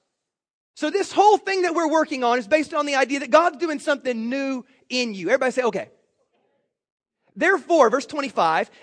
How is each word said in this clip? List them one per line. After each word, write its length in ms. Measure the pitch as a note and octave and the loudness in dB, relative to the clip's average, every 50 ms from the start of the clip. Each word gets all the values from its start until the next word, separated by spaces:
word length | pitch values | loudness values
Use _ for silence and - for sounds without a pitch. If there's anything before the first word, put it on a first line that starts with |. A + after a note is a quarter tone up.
| _ _ _ _ _ _ _ _ _ _ _ _ _ _ _ | _ _ _ _ _ _ _ _ _ _ _ _ _ _ _
So 140 | - D4+ D4+ | -6 -6 -4
this 220 | D#4 G4+ F#4+ - | -2 -4 -4 0
whole 260 | - - G4 G#4 G#4 | 2 4 4 6 4
thing 260 | - - G4 G4 F#4+ F4+ | 4 2 -2 -2 -2 -2
that 120 | F4 D#4+ | 0 0
we're 160 | E4+ E4 D4+ | 0 0 2
working 320 | D#4 D#4+ D4+ D#4 D4+ C4 B3 | 2 0 0 -2 -2 -2 0
on 160 | A#3+ A#3+ B3+ | 0 0 0
is 80 | A3 | 0
based 260 | G3 D#4 D#4 C#4+ - E4 | 0 0 0 0 -2 -4
on 120 | D4+ D4 | -4 -4
the 100 | D4 C#4 | -2 0
idea 240 | C4+ C4+ A#3 C#4 C#4 | 0 0 0 -2 -4
that 120 | C#4+ B3 | 0 4
God's 260 | B3+ D#4 E4+ F4+ D#4+ | 4 4 4 4 0
doing 220 | A#3+ E4+ D#4+ D4+ C#4+ | -2 -4 -4 -4 -4
something 500 | - D#4+ C#4+ - - C4 B3 A3+ A3 A#3 | -2 -4 -4 -2 -4 -4 -6 -4 -6 -4
new 340 | C4 C#4 C4+ C4+ C4+ B3+ - _ _ _ _ | -4 -4 -4 -4 -6 -6 -10 _ _ _ _
in 260 | - B3 B3+ B3 A#3 G3+ | -6 -4 -4 -4 -4 -6
you. 140 | G3 E3+ | -6 -2
Everybody 240 | F3+ B3 C4 C4 B3+ | 0 0 0 0 -2
say, 120 | - B3+ B3 | -2 -2 -2
"Okay." 260 | A3+ F#3+ E3+ A2+ - _ _ _ _ _ _ _ _ _ _ _ _ _ _ _ _ _ _ _ _ _ _ _ _ _ _ _ _ _ | -2 -2 -4 -8 -10 _ _ _ _ _ _ _ _ _ _ _ _ _ _ _ _ _ _ _ _ _ _ _ _ _ _ _ _ _
"Therefore," 540 | G3 - F4+ G4 D4+ A#3+ - E4+ D#4+ B3+ A3 | -2 0 0 0 0 0 2 4 4 4 4
verse 160 | A3 C#4 - | 2 0 -4
twenty-five, 640 | - - D4 C#4 A#3+ - - F3+ D#3+ D#3 F3+ A3 - _ _ | -6 -8 -8 -8 -4 -2 0 0 2 0 0 -2 -6 _ _